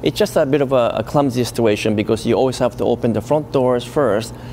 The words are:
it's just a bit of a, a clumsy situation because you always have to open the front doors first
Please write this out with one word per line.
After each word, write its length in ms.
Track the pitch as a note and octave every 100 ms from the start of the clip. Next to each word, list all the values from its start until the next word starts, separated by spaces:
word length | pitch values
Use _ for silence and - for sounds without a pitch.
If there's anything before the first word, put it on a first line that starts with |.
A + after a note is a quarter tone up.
it's 160 | - -
just 160 | G3+ -
a 100 | D3
bit 140 | C#3+
of 140 | C3+
a, 220 | C3+ A#2 -
a 60 |
clumsy 420 | A2 D3+ C#3+ A#2+ A#2+
situation 500 | - A#2 G#2 A2 G#2+
because 300 | G#2+ A2+ A2+
you 100 | G#2
always 240 | C3 B2
have 160 | B2 A#2
to 80 |
open 300 | G#2+ A#2 B2
the 80 | G#2+
front 320 | A#2 D3 C#3+
doors 320 | C#3 B2+ B2 B2
first 480 | - C3+ G2+ A2+ - -